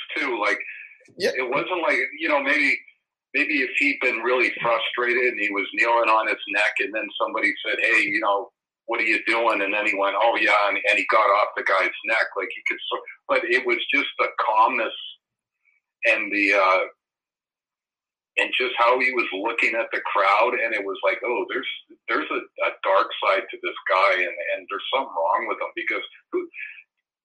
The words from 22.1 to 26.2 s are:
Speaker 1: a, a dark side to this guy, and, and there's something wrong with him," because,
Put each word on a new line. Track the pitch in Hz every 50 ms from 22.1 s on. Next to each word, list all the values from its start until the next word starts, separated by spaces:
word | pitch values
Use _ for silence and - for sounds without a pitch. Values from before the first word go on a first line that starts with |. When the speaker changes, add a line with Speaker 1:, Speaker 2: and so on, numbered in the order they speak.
| 113 - - -
Speaker 1:
a, | 147 - - - _ - -
a | - - - -
dark | 92 95 98 98 - - - -
side | 101 95 95 95 -
to | - 92
this | - - - - - -
guy, | 95 92 98 101 92
and, | 92 90 85 85 87 82 95 95
and | 95 92 90
there's | 101 95 - - 123
something | 135 - - -
wrong | 85 82 87 95 104 110 107
with | - 92
him," | - - -
because, | - - - 107 101 - - - -